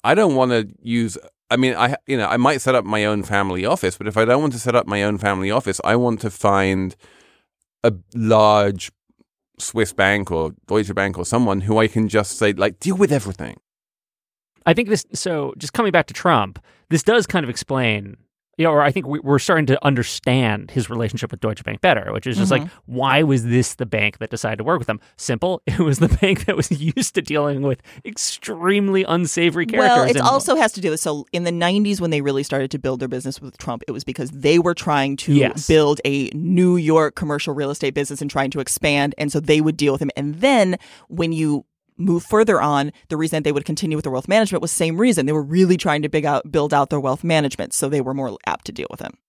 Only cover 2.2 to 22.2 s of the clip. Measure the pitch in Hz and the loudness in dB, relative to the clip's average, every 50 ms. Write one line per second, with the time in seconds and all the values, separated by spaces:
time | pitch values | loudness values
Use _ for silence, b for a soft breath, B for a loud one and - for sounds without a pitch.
2.2 | 104 - - 120 123 139 147 131 - 131 127 123 98 95 107 107 104 107 107 104 | 0 0 0 2 2 2 2 2 0 2 2 2 2 0 -2 0 0 0 0 -2
3.2 | 92 - 107 101 98 98 90 92 92 113 170 - - 92 - - 101 107 92 110 | -2 -2 0 0 0 0 -2 -2 -2 -2 -2 0 -2 -4 -4 -4 -8 -4 0 0
4.2 | 110 113 123 139 156 151 120 117 107 123 117 120 - - 104 101 101 104 104 95 | 4 4 4 2 2 -2 -4 -4 -4 2 2 2 0 0 -2 0 0 0 -2 0
5.2 | 107 101 98 95 95 98 107 131 - 101 92 - - 85 107 120 123 120 113 107 | -2 -2 -2 0 -2 0 -2 -2 -2 -2 -6 -2 0 0 2 2 2 0 -2 -2
6.2 | - 107 - - - 104 98 98 98 95 95 95 95 92 - b b b b b | -6 -8 -6 0 0 2 2 2 2 2 0 0 -2 -6 -8 b b b b b
7.2 | b b b b b b _ _ _ _ _ _ - 117 104 90 - _ - 120 | b b b b b b _ _ _ _ _ _ 0 0 0 0 -12 _ -6 -4
8.2 | 110 110 110 107 107 107 104 104 101 101 98 92 - - _ _ _ _ _ _ | 2 4 4 6 6 6 6 4 4 2 -2 -4 -10 -14 _ _ _ _ _ _
9.2 | _ _ _ _ _ _ _ _ - - - 110 110 95 - - 98 95 101 104 | _ _ _ _ _ _ _ _ -12 -6 -2 -2 -2 0 2 2 2 4 4 2
10.2 | 95 90 87 80 80 78 - _ _ - 101 110 104 98 101 98 98 98 85 87 | 0 -2 -2 -2 -2 -4 -6 _ _ 0 0 0 0 0 -2 -2 -2 -2 -2 -6
11.2 | 87 - - 120 123 107 98 98 95 104 107 110 113 107 - 113 110 101 101 107 | -6 -2 0 2 2 2 2 0 0 0 2 2 2 2 2 0 -2 2 2 0
12.2 | 101 - - - 113 104 101 90 98 107 90 _ - 180 190 185 202 - 147 135 | 0 0 -2 0 0 0 2 2 0 -2 -2 _ -4 -4 2 2 2 2 2 -2
13.2 | 98 98 92 - 76 57 - - _ _ _ _ _ _ _ _ _ _ _ _ | -2 -6 -10 -10 -12 -12 -12 -16 _ _ _ _ _ _ _ _ _ _ _ _
14.2 | _ _ _ _ _ _ _ _ _ 170 165 - 240 202 214 - - _ - - | _ _ _ _ _ _ _ _ _ 2 2 2 2 0 -2 -2 -2 _ -10 -8
15.2 | - 185 170 151 143 131 - - - - - - 233 202 175 170 151 - - - | -4 -4 -4 -4 -4 -6 -8 -10 -14 -6 -2 0 0 2 2 2 0 0 -8 -2
16.2 | - 180 160 120 101 95 95 - b b b b b b 160 156 - - 226 240 | 2 2 4 4 2 0 -6 -16 b b b b b b -2 0 2 4 2 2
17.2 | 190 - - 180 151 120 117 - - - 139 131 127 113 107 104 101 101 98 _ | 2 2 -2 -2 -2 -2 -6 -8 -6 -4 -2 0 0 0 0 -2 -6 -10 -18 _
18.2 | _ _ _ _ _ _ _ - 160 165 151 147 143 143 135 190 131 131 147 147 | _ _ _ _ _ _ _ 0 2 4 4 4 4 4 0 -2 -4 -4 -6 -4
19.2 | - 135 143 135 - - 185 160 151 135 131 - - 143 139 123 117 - - - | 2 2 2 2 4 2 2 2 4 2 2 2 2 2 2 2 -2 -4 -6 -4
20.2 | - 131 123 131 127 110 104 - 98 - - 131 113 - 120 113 113 101 - - | -2 0 2 2 2 0 -2 -4 -8 -6 -4 -4 -4 -4 -4 -4 -4 -4 -4 -6
21.2 | - 113 - - - 113 104 - - - 107 98 - 185 156 107 - 104 104 104 | -8 -8 -8 -6 -4 -4 -4 -6 -8 -10 -8 0 2 2 2 2 0 -4 -8 -6